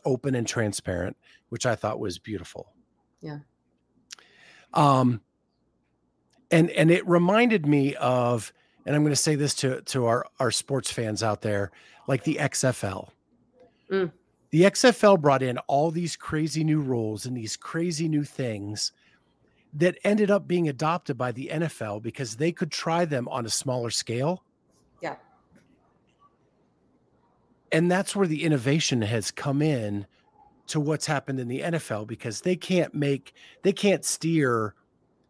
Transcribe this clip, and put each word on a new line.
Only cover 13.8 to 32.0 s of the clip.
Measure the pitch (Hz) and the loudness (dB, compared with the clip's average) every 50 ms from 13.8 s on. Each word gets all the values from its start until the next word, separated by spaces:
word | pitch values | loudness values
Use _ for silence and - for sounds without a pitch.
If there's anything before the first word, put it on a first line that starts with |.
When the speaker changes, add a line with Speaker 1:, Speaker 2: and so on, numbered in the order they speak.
| _ - | _ -6
Speaker 2:
Mm. | 190 196 185 165 - _ _ _ _ _ _ - | -4 -4 -4 -4 -6 _ _ _ _ _ _ 0
Speaker 1:
The | - 160 185 | 4 6 6
X | 196 196 - - | 6 6 6 4
F | 247 - - 214 | 4 6 6 6
L | 208 196 | 6 6
brought | 170 143 147 135 131 135 | 6 6 4 4 2 2
in | 127 120 - | -2 -4 -4
all | - - 139 143 156 170 | -4 -2 0 0 2 0
these | 160 175 175 156 - | 0 -2 -4 -6 -8
crazy | - - - 160 156 160 151 131 156 160 | -10 -8 -6 -4 -2 -2 -2 -2 -2 0
new | 156 151 156 | 2 2 2
rules | 143 131 127 117 110 107 107 107 - | 0 0 -2 -2 -2 -4 -4 -6 -8
and | 123 127 | -8 -8
these | 120 110 107 - | -8 -8 -8 -10
crazy | - - - - 165 170 180 160 143 170 160 | -10 -10 -8 -6 -4 -4 -4 -4 -2 -2 0
new | 151 147 147 | 0 0 -2
things | - - - 131 117 107 101 101 101 107 - - - _ _ _ _ _ _ _ _ _ _ _ _ _ _ _ _ - | -2 -6 -6 -6 -4 -4 -6 -8 -8 -6 -6 -6 -6 _ _ _ _ _ _ _ _ _ _ _ _ _ _ _ _ -2
that | 147 175 180 - - - | 0 0 0 0 0 0
ended | 202 208 214 214 185 | 2 2 4 4 4
up | 202 196 143 135 | 2 2 2 0
being | 175 180 170 | 0 0 0
adopted | 151 131 120 156 156 170 175 - - 139 | 0 -2 -2 0 0 0 -2 -4 -6 -6
by | 117 127 123 | -4 -4 -4
the | 113 127 131 - | -6 -6 -8 -6
N | 160 156 170 | -4 -4 -4
F | 151 - - | -4 -6 -8
L | 117 107 101 107 | -8 -8 -8 -8
because | 117 117 - - 135 107 110 | -8 -10 -8 -8 -10 -8 -4
they | 113 156 175 | -2 -2 -2
could | 170 - 180 151 | -2 -2 -6 -6
try | - - - 165 165 170 180 | -6 -6 -4 -2 0 0 0
them | 160 147 123 127 139 | 0 -2 -4 -4 -4
on | - 127 117 | -6 -6 -4
a | 107 | -4
smaller | - - - 135 123 123 117 113 | -4 -4 -4 -4 -4 -2 -4 -4
scale. | - - - - 113 123 135 160 185 185 _ _ _ _ _ _ _ _ _ _ _ - | -4 -6 -4 -4 -4 -2 -2 -2 -2 -4 _ _ _ _ _ _ _ _ _ _ _ -12
Speaker 2:
Yeah. | 170 151 139 - _ _ _ _ _ _ _ _ _ _ _ _ _ _ _ _ _ _ _ _ _ _ _ _ _ _ _ _ _ _ _ _ _ _ _ _ _ _ _ _ _ _ _ _ _ _ _ _ _ - | -10 -10 -10 -12 _ _ _ _ _ _ _ _ _ _ _ _ _ _ _ _ _ _ _ _ _ _ _ _ _ _ _ _ _ _ _ _ _ _ _ _ _ _ _ _ _ _ _ _ _ _ _ _ _ 0
Speaker 1:
And | - 160 175 175 | 2 2 4 4
that's | 180 190 190 - - | 2 2 0 -2 0
where | 202 196 | 0 0
the | 165 156 147 165 | 0 0 0 0
innovation | 160 151 127 110 139 147 165 - - 135 120 | 2 2 2 2 2 2 2 2 0 0 0
has | 107 104 120 113 101 - | 0 0 0 -2 -4 -4
come | - - - 147 135 143 | -8 -6 -4 -2 0 0
in | 156 160 147 117 107 104 101 101 101 - _ _ _ _ _ _ - _ _ _ _ | 2 2 0 0 -2 -4 -6 -6 -8 -10 _ _ _ _ _ _ -20 _ _ _ _
to | - - 151 | -6 -4 -2
what's | 143 151 156 143 - | -2 -2 -2 -2 -2
happened | - 151 135 - - 135 131 | -2 -4 -4 -4 -4 -6 -6
in | 123 | -4
the | 117 123 139 147 | -6 -6 -4 -4
N | 170 170 | -2 -4
F | 156 - - | -4 -4 -4
L, | 110 104 | -6 -6